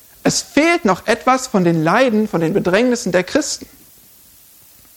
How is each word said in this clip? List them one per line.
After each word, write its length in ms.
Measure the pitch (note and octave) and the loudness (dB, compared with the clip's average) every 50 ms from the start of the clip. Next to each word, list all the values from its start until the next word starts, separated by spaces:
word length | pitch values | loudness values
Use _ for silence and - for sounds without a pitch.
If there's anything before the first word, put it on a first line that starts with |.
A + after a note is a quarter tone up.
| - - - - - | -20 -20 -20 -8 -6
es 200 | - - - - | -4 -4 -4 -6
fehlt 420 | - - C#4 D4+ E4+ E4+ E4+ - | -2 0 2 2 2 2 2 0
noch 240 | G#3 F#3 - - - | 0 -2 0 -2 -2
etwas 400 | G#3 G#3+ - B3+ B3+ C4 C4 - | -2 0 0 0 0 0 0 -2
von 160 | - G3 F3+ | -2 0 2
den 180 | E3+ E3+ D#3+ D#3 | 2 2 2 2
Leiden, 460 | E3 F#3 A#3 C4 C4 G#3+ G#3+ A3 G#3 | 2 2 2 2 2 2 0 0 0
von 120 | - E3+ | -2 -2
den 120 | E3 D#3 E3 | -2 0 0
Bedrängnissen 580 | G3 - F3+ F3 G#3 B3 B3+ A#3+ A#3+ - F#3+ | -2 0 0 2 2 2 2 0 -2 -2 -2
der 140 | E3+ F3+ F3+ | -2 -2 -2
Christen. 440 | - - D4 D4+ - - - - - - - - - - - - - - - - - - - - - - - - - - - - - - | -2 -2 -2 -2 -4 -6 -10 -12 -16 -20 -20 -20 -20 -20 -20 -20 -20 -20 -20 -20 -20 -20 -20 -20 -20 -20 -20 -20 -20 -20 -20 -20 -20 -20